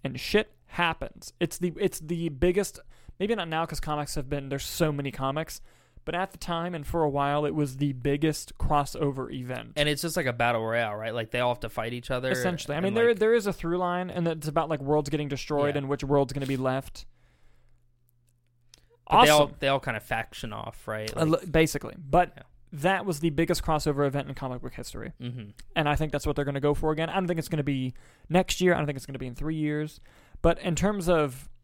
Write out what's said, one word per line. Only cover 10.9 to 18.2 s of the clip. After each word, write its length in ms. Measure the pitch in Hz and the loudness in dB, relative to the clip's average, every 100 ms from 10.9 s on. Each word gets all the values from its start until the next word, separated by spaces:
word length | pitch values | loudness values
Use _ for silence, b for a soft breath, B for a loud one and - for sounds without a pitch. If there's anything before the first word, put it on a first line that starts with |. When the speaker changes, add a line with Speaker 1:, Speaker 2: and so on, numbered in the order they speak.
| 104 | -2
Speaker 2:
right? 180 | 110 | -4
Like, 180 | 117 113 | -4 -2
they 80 | 123 | 0
all 120 | 123 | 2
have 80 | 120 | 0
to 80 | 117 | -4
fight 240 | - 113 | -4 -4
each 180 | 123 123 | -6 -4
other. 180 | 127 131 | -2 0
Speaker 1:
Essentially. 420 | 127 185 175 - 147 | 0 0 -2 -4 -2
I 40 | |
Speaker 2:
And, 40 | |
Speaker 1:
mean, 100 | 190 | 0
there, 140 | 214 233 | 4 4
Speaker 2:
like 100 | 220 | 4
Speaker 1:
there 140 | 214 | 4
is 140 | 233 202 | 4 2
a 60 | |
through 240 | 180 - 175 | -2 -2 0
line, 320 | 180 180 180 | 0 0 -2
and 180 | - 165 | 0 0
it's 220 | 160 156 | 0 0
about, 180 | 151 156 | 0 0
like, 140 | 151 | -2
worlds 280 | 135 151 143 | 2 0 2
getting 200 | 151 147 | -2 -2
destroyed 460 | 135 - 151 143 143 | -6 -2 0 2 0
Speaker 2:
Yeah. 20 | |
Speaker 1:
and 100 | 135 | -2
which 160 | 143 | -4
world's 300 | 135 143 131 | 2 2 2
gonna 120 | 139 135 | -2 -2
be 120 | 135 | -2
left. 480 | 131 131 - - - _ _ _ - - _ - _ _ _ _ | 0 -2 -6 -14 -16 _ _ _ -20 -20 _ -20 _ _ _ _